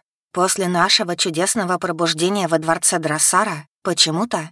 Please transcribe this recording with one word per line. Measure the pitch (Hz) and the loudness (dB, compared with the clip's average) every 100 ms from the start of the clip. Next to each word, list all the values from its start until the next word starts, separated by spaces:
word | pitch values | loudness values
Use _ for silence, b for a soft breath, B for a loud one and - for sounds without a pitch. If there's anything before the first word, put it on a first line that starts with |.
| _ _ _ | _ _ _
После | - 185 - 180 | -2 0 0 0
нашего | 180 185 - 180 170 | 2 2 2 0 -4
чудесного | - 160 185 233 180 180 | -4 -2 0 0 -2 -2
пробуждения | 175 165 165 160 175 202 175 | -2 0 -2 0 0 0 0
во | 160 | 0
дворце | 160 165 - 175 | 2 0 0 0
Драссара | 156 151 - 185 214 151 - _ | 0 0 2 2 2 -4 -12 _
почему-то | - 170 165 160 233 190 156 | -4 0 0 0 -2 -4 -6